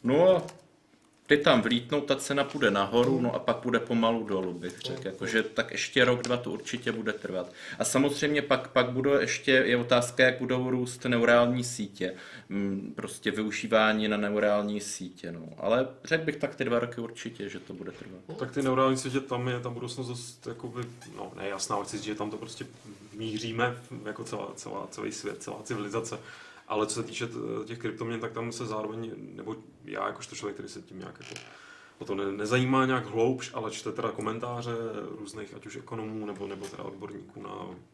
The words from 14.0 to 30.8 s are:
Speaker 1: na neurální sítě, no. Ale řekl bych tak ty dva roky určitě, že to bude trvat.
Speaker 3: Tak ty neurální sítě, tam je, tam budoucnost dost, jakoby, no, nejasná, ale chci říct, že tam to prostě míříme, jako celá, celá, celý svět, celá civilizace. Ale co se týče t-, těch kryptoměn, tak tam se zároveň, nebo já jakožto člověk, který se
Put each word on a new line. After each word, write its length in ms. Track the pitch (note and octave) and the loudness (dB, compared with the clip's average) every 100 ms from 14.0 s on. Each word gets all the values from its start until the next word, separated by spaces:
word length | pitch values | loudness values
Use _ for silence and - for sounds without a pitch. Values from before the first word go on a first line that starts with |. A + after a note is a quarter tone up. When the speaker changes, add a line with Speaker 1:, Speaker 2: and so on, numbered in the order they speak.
| G#2+ | 2
Speaker 1:
na 80 | G#2 | 2
neurální 640 | G#2 G#2 G#2 G#2 G#2 G#2 | 2 4 4 4 2 -4
sítě, 520 | G2 - F#2 - F2 | -6 -8 -10 -10 -12
no. 160 | E2+ D#2+ - | -10 -14 -4
Ale 300 | G2+ A#2+ C3+ - | 2 2 2 -6
řekl 200 | - D#3+ | -2 0
bych 120 | D#3 - | 0 -2
tak 180 | C#3 | -6
ty 100 | - | -2
dva 140 | B2 A#2+ | 0 2
roky 220 | A#2+ A#2+ | 0 -6
určitě, 480 | A2+ - A#2 A#2 G2+ | -8 -8 -12 -8 -10
že 120 | F#2 | -10
to 120 | - | -12
bude 180 | F#2 F#2 | -12 -12
trvat. 460 | - - F#2 - D#3+ | -12 -16 -16 -12 -8
Speaker 3:
Tak 120 | B2+ | -4
ty 100 | C#3 | 0
neurální 340 | C3+ B2+ C3 C3 | 2 4 4 4
sítě, 240 | C3 C3 | 0 -2
tam 280 | C3 A#2+ B2+ | -2 -2 -2
je, 120 | B2 | -2
tam 140 | B2 | -4
budoucnost 340 | A#2+ B2 - B2 | -8 -8 -8 -8
dost, 380 | B2 - - A#2 | -8 -12 -12 -12
jakoby, 360 | A2+ A#2+ A#2+ A#2+ - - G2+ | -10 -10 -8 -10 -12 -16 -12
no, 160 | G2 G2 | -12 -6
nejasná, 400 | G2 G2 - G#2 | -6 -4 -2 -2
ale 80 | |
chci 120 | G2+ G#2 | -2 -6
říct, 80 | G#2 | -6
že 80 | |
tam 160 | G#2 G#2 | -4 -4
to 60 | G#2+ | -6
prostě 300 | A#2 - B2+ - G#2+ G2 G2+ G#2 | -10 -12 -14 -16 -20 -20 -16 -8
míříme, 600 | A2 G#2+ A2+ A2+ B2 A#2+ - G#2 | -6 -4 -4 0 0 -2 -12 -10
jako 200 | G#2 G#2 | -8 -8
celá, 240 | - G#2+ G2 | -8 -6 -8
celá, 320 | - G#2 G2+ G2 | -10 -10 -8 -8
celý 220 | - G#2+ | -6 -6
svět, 300 | G#2+ G2+ G#2 | -6 -8 -8
celá 160 | - G2+ | -10 -10
civilizace. 560 | - A2 G#2 A2+ A2+ G#2+ - - - - - | -6 -6 -2 -4 -4 -10 -12 -18 -20 -20 -4
Ale 180 | G#2+ G#2+ | 0 0
co 80 | |
se 80 | A#2 | -2
týče 240 | A2 - A#2 | -4 -6 -6
t-, 80 | A#2+ A2 A2+ | -6 -6 -6
těch 140 | G#2+ A#2 | -6 -6
kryptoměn, 420 | A2+ - A2+ A2+ | -6 -6 -6 -4
tak 120 | A#2 | -6
tam 200 | A2+ A#2 | -6 -6
se 140 | A#2 A#2 | -6 -6
zároveň, 440 | G#2+ G#2+ A2 A2+ G#2+ G#2 | -4 -4 -6 -8 -10 -12
nebo 220 | G2+ G2+ A2 - - | -10 -10 -10 -12 -18
já 220 | G#2 G2+ G2+ | -8 -4 -4
jakožto 300 | G2+ - - | -6 -12 -8
člověk, 180 | G#2 G#2 | -8 -8
který 120 | G2 | -12
se 140 | - | -14